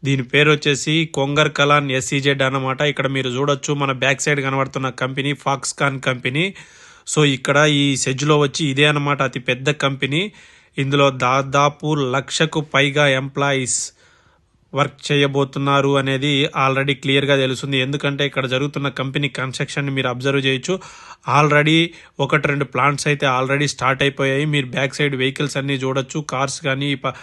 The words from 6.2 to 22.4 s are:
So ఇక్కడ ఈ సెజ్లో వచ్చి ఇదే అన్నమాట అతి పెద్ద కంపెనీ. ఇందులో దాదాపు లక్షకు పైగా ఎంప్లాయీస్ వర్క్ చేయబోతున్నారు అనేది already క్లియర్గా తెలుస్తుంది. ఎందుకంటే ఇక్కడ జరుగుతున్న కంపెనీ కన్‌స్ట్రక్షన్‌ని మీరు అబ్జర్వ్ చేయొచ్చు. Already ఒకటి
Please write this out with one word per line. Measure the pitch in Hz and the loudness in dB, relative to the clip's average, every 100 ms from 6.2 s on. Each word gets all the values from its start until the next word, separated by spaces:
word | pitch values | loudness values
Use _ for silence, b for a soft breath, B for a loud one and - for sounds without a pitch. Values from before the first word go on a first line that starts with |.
| 123 135 185 190 B B B B - - | -4 -2 -4 -6 B B B B -6 2
So | |
ఇక్కడ | 151 131 - 143 | 2 2 2 4
ఈ | 151 147 143 131 | 4 4 2 2
సెజ్లో | - 131 147 151 | -2 -2 2 4
వచ్చి | 143 - 156 | 2 0 -2
ఇదే | 135 | 4
అన్నమాట | 147 147 143 139 | 4 4 0 0
అతి | 135 123 | 0 -2
పెద్ద | 120 127 135 | -4 -2 -2
కంపెనీ. | 143 139 135 135 147 202 B B B B - | 0 -2 -2 -2 -2 -4 B B B B -6
ఇందులో | 139 143 139 | -2 4 2
దాదాపు | 131 127 135 135 143 147 147 151 | 2 2 2 2 2 2 0 -4
లక్షకు | 151 131 131 135 - 160 165 | -2 0 -2 -4 -2 -2 -2
పైగా | 151 139 143 139 147 | -2 0 2 4 2
ఎంప్లాయీస్ | 135 135 139 139 135 127 - - _ b b b b _ _ _ | 2 -2 -2 0 0 -2 -4 -6 _ b b b b _ _ _
వర్క్ | 135 139 - - | -2 -2 -2 -2
చేయబోతున్నారు | 147 143 139 135 135 139 139 139 139 | 2 2 2 -2 -2 0 2 4 2
అనేది | 131 135 143 143 143 | 0 -2 0 0 0
already | 160 135 135 139 | 0 0 2 -2
క్లియర్గా | 135 135 139 139 139 | -2 0 2 4 4
తెలుస్తుంది. | 131 127 139 139 | 2 -2 -2 -2
ఎందుకంటే | 131 143 143 139 143 | 0 -2 -4 -2 -4
ఇక్కడ | 131 131 | -2 -2
జరుగుతున్న | 131 147 147 139 | -2 -2 -4 -6
కంపెనీ | 135 135 139 143 | -4 -6 -4 -4
కన్‌స్ట్రక్షన్‌ని | - 131 123 139 - 139 | -4 -8 -6 -6 -4 -4
మీరు | 135 127 | -2 -2
అబ్జర్వ్ | 123 135 139 135 | -2 0 0 0
చేయొచ్చు. | 131 131 185 B B B B - 131 | -2 -2 -6 B B B B 0 2
Already | 151 147 147 160 170 B B _ | 4 4 4 4 2 B B _
ఒకటి | 139 156 | 0 0